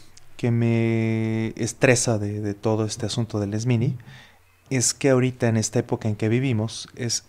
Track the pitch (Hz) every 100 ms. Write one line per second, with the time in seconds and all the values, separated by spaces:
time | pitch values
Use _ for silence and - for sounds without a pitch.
0 | - - - - 123 117 117 113 113 113
1 | 113 110 110 110 110 - 113 - 135 120
2 | - 107 104 104 104 101 113 107 110 -
3 | 104 - 110 107 101 107 120 117 127 127
4 | - - - _ _ _ _ 131 - -
5 | 139 131 127 127 117 110 107 123 117 117
6 | 110 101 110 120 135 110 110 - - -
7 | 120 -